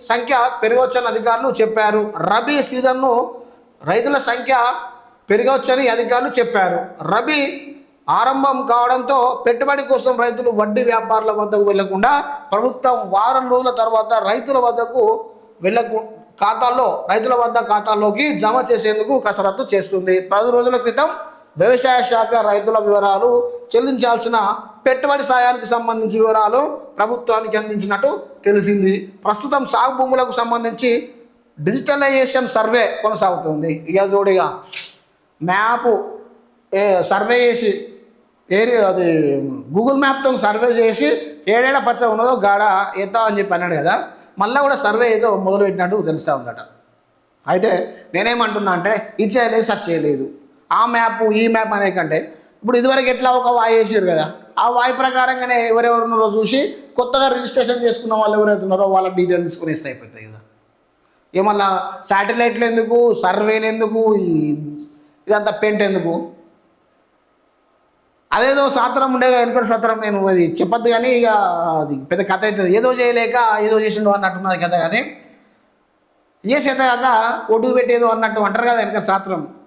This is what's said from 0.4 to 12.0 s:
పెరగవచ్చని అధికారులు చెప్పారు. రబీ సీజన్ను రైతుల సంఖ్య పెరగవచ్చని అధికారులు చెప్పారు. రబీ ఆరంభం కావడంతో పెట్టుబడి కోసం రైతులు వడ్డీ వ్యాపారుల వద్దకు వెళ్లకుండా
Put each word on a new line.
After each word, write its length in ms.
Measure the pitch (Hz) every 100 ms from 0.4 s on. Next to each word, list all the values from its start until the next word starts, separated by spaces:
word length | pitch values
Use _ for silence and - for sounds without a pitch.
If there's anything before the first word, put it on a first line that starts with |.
| 247 254
పెరగవచ్చని 460 | 220 240 254 247 233
అధికారులు 380 | 220 220 226 262 226
చెప్పారు. 420 | 214 220 214 208 208 208 170
రబీ 240 | 214 247 294 254
సీజన్ను 420 | 254 254 254 262 233 - - - - _ _ 147
రైతుల 280 | 208 262 285 269
సంఖ్య 260 | 247 240 262 240 254 - - - _ -
పెరగవచ్చని 560 | 208 247 269 262 254 262 233
అధికారులు 360 | 233 247 269 -
చెప్పారు. 400 | 233 208 180 170 - - 160
రబీ 260 | 208 277 302 277 277 - - _ _ - 170
ఆరంభం 380 | 247 269 269 254 226
కావడంతో 480 | 240 240 254 247 254 247 - 233
పెట్టుబడి 400 | 240 277 277 277
కోసం 240 | 262 262 240
రైతులు 260 | 240 220 - 214
వడ్డీ 240 | 208 208 240
వ్యాపారుల 440 | 226 233 220 214 214
వద్దకు 260 | 208 208 202
వెళ్లకుండా 420 | 196 190 190